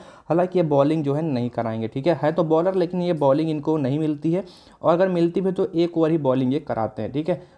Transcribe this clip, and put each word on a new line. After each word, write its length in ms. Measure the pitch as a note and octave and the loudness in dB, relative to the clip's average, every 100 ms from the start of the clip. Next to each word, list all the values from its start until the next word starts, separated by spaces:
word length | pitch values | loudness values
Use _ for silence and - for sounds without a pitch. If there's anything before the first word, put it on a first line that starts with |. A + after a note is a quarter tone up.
| - - - | -10 -20 -2
हालांकि 300 | E3 F3+ F3+ | 0 2 0
ये 40 | D#3+ | 2
बॉलिंग 380 | C#3 C#3+ D#3+ | 4 4 2
जो 100 | C#3 | 0
है 80 | C#3+ | -2
नहीं 260 | E3 B2+ A#2+ | -2 -2 -2
कराएंगे, 380 | A#2+ A#2 A2+ A2 | -4 -4 -4 -4
ठीक 200 | C3+ D#3+ | -2 -2
है। 100 | D#3+ | 0
है 100 | D3+ | 0
तो 120 | E3 D#3+ | 0 2
बॉलर, 300 | D#3+ F#3 F#3+ | 2 2 0
लेकिन 260 | E3+ F3+ | -2 -2
ये 120 | F3 D#3+ | -2 2
बॉलिंग 340 | C#3 C#3+ D#3+ | 2 2 0
इनको 280 | D3+ D3+ D#3 | -2 -2 0
नहीं 220 | B2+ D3 | 0 0
मिलती 320 | D#3 D3 E3 | -2 -2 -2
है, 100 | F3+ F#3 - - - | -2 -4 -16 -20 -4
और 120 | D3+ | 0
अगर 160 | F3 F#3+ | 2 2
मिलती 320 | F3 E3+ G3 | 2 0 0
भी 100 | F#3+ | -2
तो 160 | F#3 F#3+ | -2 -2
एक 300 | E3 E3+ E3 | 0 0 2
ओवर 140 | D#3 | 0
ही 60 | E3 | 2
बॉलिंग 340 | C3+ C3 B2+ | 0 0 0
ये 60 | C#3+ | -2
कराते 400 | C#3 A2 A2 - | -4 -4 -4 -4
हैं, 100 | G#2 | -6
ठीक 180 | C#3 E3 | -4 -4
है। 120 | D#3+ - | -6 -6